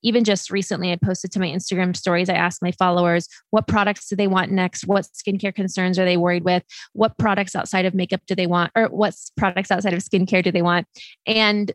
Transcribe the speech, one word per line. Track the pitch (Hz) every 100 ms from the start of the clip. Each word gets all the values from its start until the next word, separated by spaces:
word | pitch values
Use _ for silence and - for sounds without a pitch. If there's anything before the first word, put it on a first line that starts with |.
even | 233 233
just | 214 196 -
recently, | 196 190 180 180
I | 175
posted | - 185 185
to | 202
my | 180
Instagram | 170 - 180 180 175
stories. | - 175 180
I |
asked | 170 175 -
my | 180
followers, | - 185 175 175 170 - - _
what | 214 220
products | 214 202 202 -
do | 196
they | 202
want | 190 180
next? | 190 180 - 185
What | 196 196
skincare | - - 196 196
concerns | 190 190 185 185 180
are | 185
they | 180
worried | 175 175 170
with? | 180 - - -
What | - 220 -
products | 226 196 190 -
outside | - 185 185
of |
makeup | 185 180 185 -
do |
they | 190 175
want? | 175 170 -
Or | 220
what | - 208
s-, | - - -
products | 196 180 196
outside | 180 196
of | 175
skincare | - 190 185 185
do | 185
they | 175
want? | 175 175 175 - - - -
And | 220 214 208 202